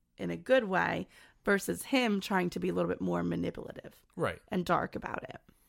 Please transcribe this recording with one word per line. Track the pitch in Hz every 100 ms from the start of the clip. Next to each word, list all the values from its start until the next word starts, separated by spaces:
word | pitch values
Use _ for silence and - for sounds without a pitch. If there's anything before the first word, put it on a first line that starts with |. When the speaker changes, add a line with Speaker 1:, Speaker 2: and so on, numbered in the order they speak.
| _ -
Speaker 1:
in | 175
a | 165
good | 175 262
way | 208 180 170 165 185 - - _
versus | - 196 - 175
him | - 269 240 202
trying | - 190 175
to | 185
be | 180
a |
little | 175 175
bit | -
more | 185 175
manipulative | 170 170 170 - - - - - _ -
Speaker 2:
Right. | 123 82 -
Speaker 1:
and | 190
dark | 175 165 - -
about | - -
it. | - - - _